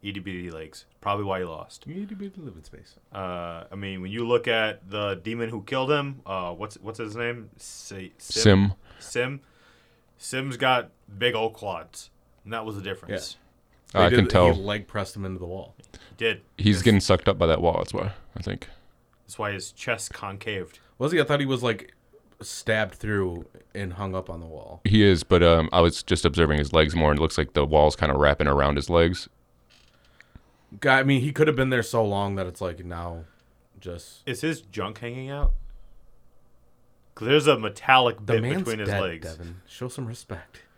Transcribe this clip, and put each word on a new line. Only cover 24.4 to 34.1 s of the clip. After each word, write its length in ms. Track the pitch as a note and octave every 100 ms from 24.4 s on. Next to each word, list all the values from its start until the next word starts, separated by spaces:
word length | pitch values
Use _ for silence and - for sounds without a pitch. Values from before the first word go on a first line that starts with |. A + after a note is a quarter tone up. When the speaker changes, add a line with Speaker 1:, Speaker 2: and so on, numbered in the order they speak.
| E2
Speaker 2:
wall. 340 | D#2 - E2 -
Speaker 3:
He 180 | G#2+
is, 200 | G2+ F2
but, 200 | - F2+
um, 240 | E2+ E2 D#2+
I 80 | F2+
was 200 | E2+ -
just 200 | - E2+
observing 340 | E2 D2+ D#2 D2
his 140 | C#2+
legs 240 | D#2+ D#2 E2
more, 160 | D2+
and 80 | D2
it 20 |
looks 160 | D#2+ -
like 140 | D2
the 120 | - D2
wall's 300 | D#2 D2+ -
kinda 200 | D#2 C#2
wrapping 300 | D2 C#2+ D2
around 300 | C#2+ C#2+ C#2+
his 120 | C#2
legs. 380 | E2+ E2+ F#2 - _ _ _ _ _ _ _ _ _ _ - _ _ _ G2+
Speaker 2:
Guy, 200 | C#3+ C3
I 40 |
mean, 180 | C3+ C3+
he 120 | C3+
could 140 | C#3 D3+
have 80 | B2+
been 120 | C3
there 140 | B2+
so 200 | A2 A#2+ G#2+
long 300 | G2+ G2+ G2
that 120 | F2+
it's 140 | F2
like 220 | F#2 E2+ F2
now 400 | E2+ F2 E2 D#2+ _ _ _ _ F#2+
just 420 | F#2 E2+ -